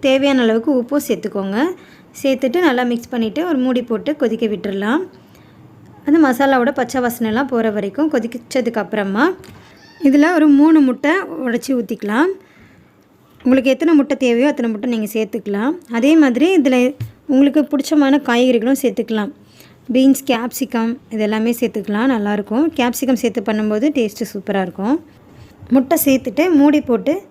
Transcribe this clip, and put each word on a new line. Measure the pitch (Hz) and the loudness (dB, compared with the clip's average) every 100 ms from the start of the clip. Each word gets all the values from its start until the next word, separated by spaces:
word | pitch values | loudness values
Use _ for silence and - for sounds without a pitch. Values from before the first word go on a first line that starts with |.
| 277 | 2
தேவையான | 269 277 269 233 | 2 2 2 2
அளவுக்கு | 220 226 262 | 0 0 -2
உப்பும் | 240 285 285 | 0 -4 -2
சேர்த்துக்கோங்க. | 202 202 202 196 202 320 370 - - - - | -6 -4 -6 -4 -2 -4 -4 -16 -20 -20 -6
சேர்த்துட்டு | 277 262 262 330 359 | -4 -2 -2 0 0
நல்லா | 247 247 | 0 -2
மிக்ஸ் | 240 233 | -4 -6
பண்ணிட்டு | 247 220 214 349 | -6 -4 -4 -2
ஒரு | 294 254 | -2 0
மூடி | 254 247 | -2 -2
போட்டு | 220 233 302 | -6 -4 -2
கொதிக்க | 240 220 226 | -2 -2 -4
விட்டுறலாம். | 202 190 196 208 277 370 - - - - - - - - - - | -4 -6 -6 -2 -2 -4 -14 -20 -20 -20 -20 -20 -20 -20 -12 0
அந்த | 311 | 4
மசாலாவோட | 294 247 277 269 240 269 | 4 4 2 2 2 -2
பச்சை | 247 269 | -4 -2
வாசனைலாம் | 247 240 226 214 269 | -4 -2 -2 -2 -2
போற | 254 226 208 | -2 -2 -2
வரைக்கும் | 202 196 311 | -6 -2 -2
கொதிச்சதுக்கு | 285 226 240 - 269 240 226 | -2 -4 -10 -6 -4 -2 -4
அப்புறமா | 190 214 196 196 302 381 - - - - - - 302 | -4 -4 -2 0 0 -2 -12 -20 -20 -20 -20 -2 2
இதுல | 277 302 349 | 4 4 4
ஒரு | 302 277 | 4 6
மூணு | 302 320 269 | 6 6 4
முட்டை | 247 285 359 359 330 262 | 0 0 -2 -2 -8 -4
உடைச்சி | 233 240 262 | -4 -2 -4
ஊத்திக்கலாம். | 214 220 208 220 339 381 - _ - _ _ _ _ _ _ _ - | -2 -6 -4 0 0 -2 -12 _ -20 _ _ _ _ _ _ _ 0
உங்களுக்கு | 262 254 269 | 2 2 0
எத்தனை | 330 320 | 2 2
முட்டை | 277 277 254 | 2 0 0
தேவையோ | 233 277 | 2 0
அத்தனை | 294 233 | 0 -4
முட்டை | 214 240 233 | -4 -4 -4
நீங்க | 214 220 | -4 -4
சேர்த்துக்கலாம். | 220 226 202 202 233 359 - 233 | -4 -6 -6 -4 -4 -4 -6 -2
அதே | 269 320 | 2 4
மாதிரி | 285 240 320 370 | 4 4 2 4
இதுல | 262 254 247 294 - - - | 4 2 2 -2 -12 -14 -2
உங்களுக்கு | 262 285 277 294 | 2 4 2 0
பிடிச்சமான | 285 277 311 277 285 277 | -2 0 2 4 2 2
காய்கறிகளும் | 240 254 240 220 269 | 2 2 2 2 0
சேர்த்துக்கலாம். | 254 196 208 220 202 - - _ - _ - | 0 -2 -4 -2 -4 -8 -20 _ -20 _ -4
பீன்ஸ், | 240 262 269 - | 2 4 2 0
கேப்சிகம் | 233 240 - 226 233 226 247 - 220 | -2 -2 -6 -6 -4 -4 -6 -8 -4
இதெல்லாமே | 214 220 220 233 | -2 0 -2 -2
சேர்த்துக்கலாம், | 233 214 202 208 254 | -4 -4 -4 -2 0
நல்லாயிருக்கும். | 240 202 208 202 214 320 - | 0 -2 -4 -4 -2 -2 0
கேப்சிகம் | 240 233 254 247 | -2 -2 -2 -2
சேர்த்து | 240 247 208 | -2 -4 -4
பண்ணும்போது | 214 214 214 277 285 | -4 -2 0 -2 0
டேஸ்ட்டு | 220 - - | -4 -4 -10
சூப்பரா | 202 190 196 185 | -8 -6 -4 -4
இருக்கும். | - 196 311 - - - - - _ - 254 | -4 -2 -2 -4 -20 -20 -20 -20 _ 0 0
முட்டை | 262 330 - | 2 0 2
சேர்த்துட்டு | 262 254 202 349 320 | 0 0 -2 2 4
மூடி | 285 302 - | 4 2 0
போட்டு | 233 185 349 - | -2 0 -4 -6